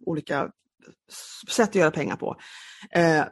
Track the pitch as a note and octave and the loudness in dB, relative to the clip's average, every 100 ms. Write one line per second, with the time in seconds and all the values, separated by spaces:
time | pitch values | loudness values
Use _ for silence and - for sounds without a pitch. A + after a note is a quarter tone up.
0 | - D#3 - C#3+ - - _ _ - _ | -6 -6 -4 -4 -4 -8 _ _ -20 _
1 | _ - - - - - G#3+ G3 D#3+ D#3+ | _ -18 -18 -16 -4 0 2 4 2 2
2 | C#3 F2+ - - - - - - - - | -4 -4 -6 -8 -14 -20 -20 -20 -4 2
3 | E3+ D#3 - | 4 4 2